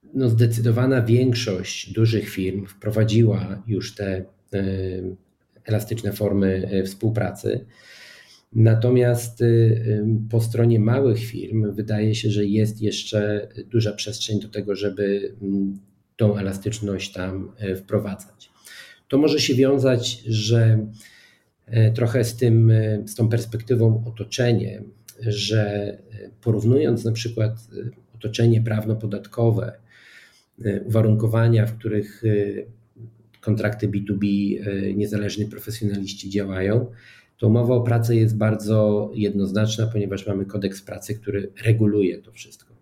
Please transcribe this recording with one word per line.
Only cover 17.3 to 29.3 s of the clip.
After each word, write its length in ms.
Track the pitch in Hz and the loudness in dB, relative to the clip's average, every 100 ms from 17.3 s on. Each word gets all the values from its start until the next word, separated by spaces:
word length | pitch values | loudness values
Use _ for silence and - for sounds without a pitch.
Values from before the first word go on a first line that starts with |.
| 95 - - | -6 -10 -10
e, 180 | 101 95 | -6 -6
wprowadzać. 720 | - 104 104 95 - _ - _ - - - - _ | -4 -4 -4 -10 -14 _ -20 _ -20 -20 -20 -20 _
To 100 | 139 | 2
może 220 | 151 143 | 2 2
się 140 | - | 2
wiązać, 680 | 123 135 139 131 123 - - | 4 4 4 2 2 -2 -8
że, 640 | 117 107 107 117 113 110 107 - - - _ _ _ _ - | -4 -2 2 4 6 4 0 -12 -20 -20 _ _ _ _ -4
e, 260 | 113 110 | 2 4
trochę 320 | 117 117 123 | 4 0 2
z 120 | 117 - | 0 0
tym, 340 | 123 113 113 | 4 6 6
e, 320 | 110 110 107 - | 6 4 -2 -6
z 80 | |
tą 140 | - 113 | -2 0
perspektywą 760 | 113 - 110 - 120 113 113 - | 0 -2 -8 -2 2 4 2 -2
otoczenia, 720 | - - - 120 107 92 101 104 - - - | -10 -10 -2 2 2 -2 -10 -16 -20 -20 -8
że, 420 | 113 104 104 110 | -6 -4 0 0
e, 680 | 104 104 101 - - 104 98 - | 0 -2 -6 -10 -16 -18 -18 -8
porównując 640 | 120 107 110 131 151 113 | -2 0 2 2 2 0
na 80 | 113 | -2
przykład, 400 | 110 117 113 110 | -4 -6 -2 -2
e, 380 | 113 - - 123 - _ | -4 -12 -12 -12 -14 _
otoczenie 480 | 113 113 113 117 113 | -12 -10 2 4 4
prawno-podatkowe, 1120 | 110 110 110 113 107 101 - | 2 -2 -2 -4 -4 -8 -10